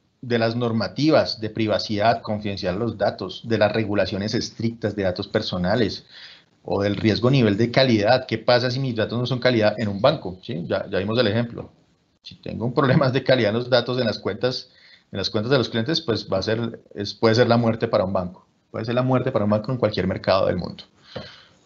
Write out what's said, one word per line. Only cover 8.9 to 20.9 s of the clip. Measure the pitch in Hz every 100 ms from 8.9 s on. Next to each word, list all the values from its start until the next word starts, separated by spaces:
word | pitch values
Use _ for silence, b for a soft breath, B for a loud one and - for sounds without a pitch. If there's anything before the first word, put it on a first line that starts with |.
| 107
datos | 107 113
no | 123
son | 127
calidad | 127 117 104 107
en | 107
un | 98
banco? | 131 156 92 90
¿Sí? | - 151 175
Ya, | 98 -
ya | 95
vimos | 101 113
el | 113
ejemplo. | 113 117 - - _ _ _ _ _
Si | -
tengo | - - - 117
un |
problema | 131 120 156 135
de | 135
calidad | - 127 107
en | 113
los | 123
datos, | 123 120 127
en | 117
las | 101
cuentas, | 104 95 127 127 - b b b _
en | 101
las | 95
cuentas | 107 113
de | 135
los | -
clientes, | 113 113 160
pues | - 101 -
va | 95
a |
ser, | 95 110 117 - - -
es, | 98
puede | - 113 113
ser | 117
la | 117
muerte | 113 113 117
para | 107
un | 95
banco. | 95 90 - _ _ _
Puede | 107
ser | 113 120
la |
muerte | 127 127 127
para | 113 104
un |
banco | 107 117
en | 127
cualquier | 107 98 92
mercado | 85 - 95 98
del | 92
mundo, | - - -